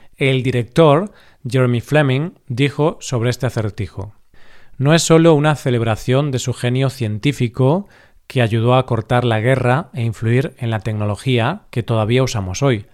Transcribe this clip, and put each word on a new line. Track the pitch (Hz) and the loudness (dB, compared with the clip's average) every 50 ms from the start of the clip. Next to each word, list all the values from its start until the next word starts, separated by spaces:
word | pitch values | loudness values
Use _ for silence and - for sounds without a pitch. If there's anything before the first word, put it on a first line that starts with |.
| - - - | -20 -16 -8
El | - 147 135 135 131 120 | -4 -2 0 0 0 0
director, | 131 123 123 117 - - 165 165 151 139 156 202 214 - - - - - _ - 123 | -2 -2 -2 -2 -2 2 4 6 6 6 4 2 -2 -8 -16 -20 -20 -20 _ -8 -4
Jeremy | 110 131 127 123 123 117 | 0 0 2 2 0 -2
Fleming, | - - 139 151 147 135 127 135 156 185 - _ _ | -2 0 2 2 2 2 0 -2 -2 -4 -8 _ _
dijo | - 123 117 143 143 - - 147 165 - - | -8 -4 -2 -2 -2 0 0 -2 -2 -2 -4
sobre | - - 131 117 113 123 | -8 -6 -4 -2 -2 -2
este | 117 - - | -2 -2 -4
acertijo: | 120 - 120 107 107 - - 101 87 - - 95 107 - _ - _ _ - - - - - - - - | -4 -4 -4 -4 -4 -4 -6 -10 -10 -10 -12 -14 -14 -14 _ -20 _ _ -20 -20 -20 -20 -20 -20 -16 -8
"No | - 127 143 160 | -2 2 2 4
es | 165 - | 4 4
solo | - 165 160 165 170 160 | 4 4 6 6 6 4
una | 143 151 156 151 | 4 4 2 0
celebración | - - 135 123 117 113 113 107 - - - 127 135 151 147 | 0 -2 -2 0 0 0 -2 -2 -2 -2 0 0 0 0 0
de | 127 120 | -2 -4
su | - 127 120 | -4 -6 -6
genio | - - 120 123 131 135 131 | -4 -2 -2 0 0 0 -2
científico | - - 117 107 107 104 - 143 143 - 127 110 - - 127 131 156 196 202 - - - _ _ _ - _ - | -2 -4 -6 -4 -4 -2 -2 -2 -2 0 -2 -4 0 0 2 2 2 0 -2 -6 -14 -20 _ _ _ -20 _ -6
que | - 135 | -2 0
ayudó | 120 107 107 117 113 120 123 | 0 2 2 0 2 2 2
a | 131 123 | 2 2
cortar | - 131 110 104 - 127 120 120 | 0 -2 -4 -2 0 0 0 0
la | 120 110 110 | 0 0 0
guerra | 107 123 135 127 - 123 123 147 - - - | 0 0 0 2 2 0 0 0 -2 -6 -6
e | 135 117 | -6 -4
influir | 117 104 - 110 110 120 127 143 165 - | -4 -4 -4 -2 0 0 0 0 -2 -6
en | - 120 117 | -8 -6 -4
la | 113 104 | -4 -4
tecnología | - 117 107 107 104 104 101 - - 135 127 117 110 131 180 214 - - | -4 -4 -4 -4 -2 -4 -4 -4 -2 0 0 0 0 0 -2 -6 -10 -10
que | - 123 - | -8 -6 -4
todavía | - 117 110 107 104 120 131 131 | -2 0 0 0 2 2 2 0
usamos | 127 - 110 95 92 90 - 139 | 0 -2 -4 -6 -6 -4 -2 0
hoy, | 139 120 101 104 - | 0 0 0 -4 -10